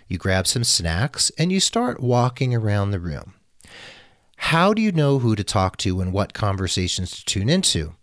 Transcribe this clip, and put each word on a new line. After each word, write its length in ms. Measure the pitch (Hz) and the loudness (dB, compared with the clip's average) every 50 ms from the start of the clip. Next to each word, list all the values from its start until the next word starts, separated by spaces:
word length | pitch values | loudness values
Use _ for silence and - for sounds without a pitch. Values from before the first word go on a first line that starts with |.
| - - | -10 -8
You 100 | 92 87 | -6 -4
grab 300 | - 95 92 95 92 - | 0 0 2 2 2 0
some 160 | - 123 117 | 0 0 0
snacks, 680 | - - - 85 82 82 87 120 151 - - - - - - | 0 0 0 0 0 0 0 -2 -2 -2 -2 -4 -2 -2 -2
and 140 | 160 180 | 0 0
you 80 | 185 190 | 0 0
start 400 | - - - 226 247 247 - - | 0 0 0 0 0 0 -2 -2
walking 560 | 127 120 123 123 120 127 123 - 135 127 123 | 0 0 2 2 2 0 0 -2 -2 0 0
around 340 | 117 110 104 101 101 101 101 | 0 0 0 0 0 0 0
the 100 | 101 92 | -2 -2
room. 360 | 85 85 73 - - - - _ _ _ _ - - - - - - - - - - - _ _ _ _ _ - | -4 -6 -8 -8 -10 -14 -20 _ _ _ _ -20 -20 -20 -20 -20 -20 -20 -20 -20 -20 -20 _ _ _ _ _ -8
How 360 | - - 156 165 175 202 214 | -2 0 2 4 4 4 4
do 80 | 214 | 4
you 100 | 220 214 | 2 2
know 280 | 180 156 147 139 139 135 | 2 2 4 4 4 4
who 160 | 120 113 107 | 2 2 2
to 80 | 104 98 | 0 0
talk 340 | - - 107 92 92 - - | 0 2 2 2 2 0 -2
to 240 | - 101 90 92 | -2 -2 0 0
and 100 | 92 92 | -2 -2
what 220 | 90 98 98 - - | 0 -2 -2 -2 -4
conversations 800 | - 110 101 98 92 95 87 - 98 92 90 - - 90 87 | -2 -2 -2 0 0 -2 -2 -2 -2 -2 -2 -2 -4 -6 -6
to 120 | - - - | -8 -8 -8
tune 260 | - - 98 95 117 | -4 -2 -2 0 2
into? 440 | 165 190 180 - - 87 76 80 82 - | 2 2 2 2 0 -2 -4 -6 -8 -14